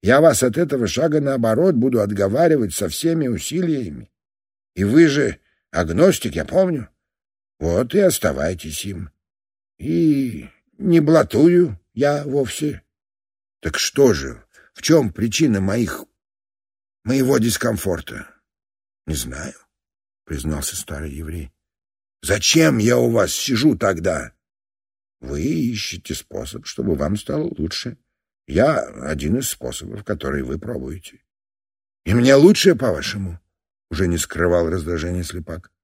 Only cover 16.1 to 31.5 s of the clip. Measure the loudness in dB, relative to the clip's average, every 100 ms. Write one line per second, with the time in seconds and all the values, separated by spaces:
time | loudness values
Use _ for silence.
16.1 | _ _ _ _ _ _ _ _ _ -4
17.1 | 0 2 2 2 0 -2 -2 -4 -4 -6
18.1 | -16 -18 _ _ _ _ _ _ _ -8
19.1 | -6 -6 -10 -12 -14 _ _ _ _ _
20.1 | _ _ -8 -6 -6 -8 -10 -12 -10 -10
21.1 | -10 -10 -12 -12 _ _ _ _ _ _
22.1 | _ -2 0 2 4 4 4 4 4 2
23.1 | 2 0 -2 -2 2 2 2 0 0 -2
24.1 | -4 -6 _ _ _ _ _ _ _ _
25.1 | _ -10 -6 -4 -2 -2 -4 -8 -12 -10
26.1 | -12 -10 -12 -10 -14 -14 -6 -2 -2 -2
27.1 | -4 -4 -6 -6 -6 -6 -6 -10 -14 _
28.1 | _ _ _ -4 2 2 2 -4 -10 -8
29.1 | -6 -2 -2 -4 -8 -10 -12 -12 -14 -10
30.1 | -8 -6 -6 -6 -8 -8 -10 -10 -14 -16
31.1 | _ _ _ _